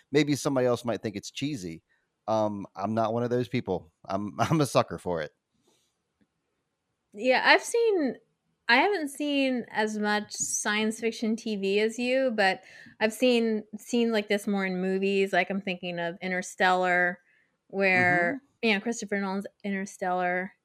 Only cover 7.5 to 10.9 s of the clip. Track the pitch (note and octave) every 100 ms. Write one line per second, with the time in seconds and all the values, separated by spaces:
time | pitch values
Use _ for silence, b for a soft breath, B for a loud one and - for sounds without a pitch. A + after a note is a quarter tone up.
7.5 | D#4+ - A#4 A#4 F#4+ C4+ - _ _ _
8.5 | _ - A#3+ F4+ G4+ D4 - D4 C#4 C4+
9.5 | B3+ - - A3 G#3+ G#3 G#3 G#3 - -
10.5 | - A3 G#3 G#3+